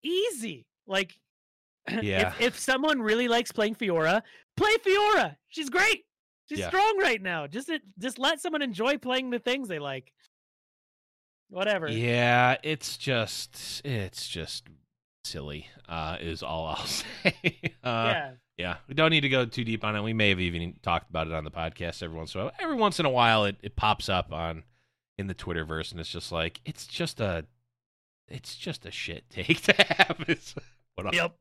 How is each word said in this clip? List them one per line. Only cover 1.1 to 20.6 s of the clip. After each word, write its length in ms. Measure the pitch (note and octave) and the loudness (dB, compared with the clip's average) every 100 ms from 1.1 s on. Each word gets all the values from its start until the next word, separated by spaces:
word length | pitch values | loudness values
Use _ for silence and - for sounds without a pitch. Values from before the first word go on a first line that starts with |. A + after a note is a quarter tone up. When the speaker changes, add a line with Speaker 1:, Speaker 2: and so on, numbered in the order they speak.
| - _ _ _ _ _ _ - | -8 _ _ _ _ _ _ -6
Speaker 1:
<clears throat> 160 | A3+ | -2
Speaker 2:
Yeah. 300 | G#2 F#2+ F#2 | 0 2 0
Speaker 1:
if, 80 | - | 2
if 180 | A#3+ - | 0 0
someone 420 | - C4 D#4 C#4+ | 0 2 2 2
really 280 | A3 A3 B3 | 2 2 4
likes 240 | A#3 A#3 | 2 0
playing 240 | - G#3+ A3+ | 0 -2 0
Fiora, 460 | G#3+ E3 D#3 G3 - - _ - | 0 2 4 2 0 -20 _ 0
play 160 | G#4 A4+ | 4 4
Fiora. 520 | G4 G4 G#4 G4+ F#3+ D3 _ | 4 4 6 4 2 -4 _
She's 220 | - D4 | -8 -2
great. 340 | E4+ G#4 G#4+ _ _ _ _ _ | 2 2 2 _ _ _ _ _
She's 100 | D4 | -6
Speaker 2:
Yeah. 100 | F3+ | 0
Speaker 1:
strong 300 | F4+ G#4 G4+ | 4 4 4
right 240 | F#4+ A3+ | 2 0
now. 240 | F#3+ E3+ C#3+ | -2 -4 -4
Just, 240 | F#3 C#4 D#4+ G3 F#3 | -8 -4 -6 -6 -8
just 180 | A#3 A#3+ | -8 -2
let 220 | C4+ D#4+ | -2 0
someone 200 | F4+ D#4 | -2 -2
enjoy 360 | C#4 F#3 A#3 C#4+ | -4 0 0 0
playing 320 | B3+ B3+ C4 | 0 -2 -2
the 80 | A#3+ | -4
things 300 | - C4 A#3+ | -2 -2 -2
they 100 | E3 | -6
like. 340 | C#3+ C3+ C3 _ _ _ _ _ _ _ _ _ _ _ _ _ _ | -6 -8 -10 _ _ _ _ _ _ _ _ _ _ _ _ _ _
Whatever. 380 | F3+ G3+ G3 D#3 | -4 0 0 0
Speaker 2:
Yeah, 680 | A2 A#2+ A#2+ A#2+ A#2+ B2 C3 | -2 2 4 6 6 6 2
it's 340 | - D#3 - - | -2 -6 -6 -8
just, 880 | - B2 G#2+ - - - - - | -2 -2 -2 -6 -10 -12 -12 -10
it's 420 | C#3+ A#2+ F#2+ - - | -4 -4 -4 -8 -10
just 360 | F2 D#2 - - D2+ _ _ _ _ | -8 -8 -10 -14 -20 _ _ _ _
silly, 440 | - - C#2+ D2+ - - - | -12 -10 -8 -10 -12 -20 -10
uh, 280 | E2 D#2 - | -6 -4 -6
is 220 | E2+ D#2+ | -6 -6
all 240 | - D#2+ D#2+ | -6 -4 -4
I'll 180 | D#2 - | -4 -4
<laughs> 0 | |
say. 480 | - - - F3+ - F3+ - D#3+ - | -6 -6 -2 -2 0 -4 -2 -8 -6
Uh, 300 | B2+ A#2 A2+ | -4 0 2
Speaker 1:
Yeah. 180 | E3 C#3+ B2+ _ - | 0 -2 -12 _ -8
Speaker 2:
yeah, 200 | F2 F2 - | -6 -6 -6
we 60 | |
don't 160 | C3+ D#3+ | 2 4
need 100 | D#3+ | 4
to 80 | C#3 | 4
go 160 | C3 A#2+ | 2 2
too 180 | - | -2
deep 200 | A2+ A2 | -2 -2
on 100 | G#2+ | -2
it. 60 | G#2+ | -2
We 100 | G#2+ | 0
may 180 | A2 G#2 | 4 4
have 100 | F#2 | 6
even 340 | F2+ E2+ | 2 0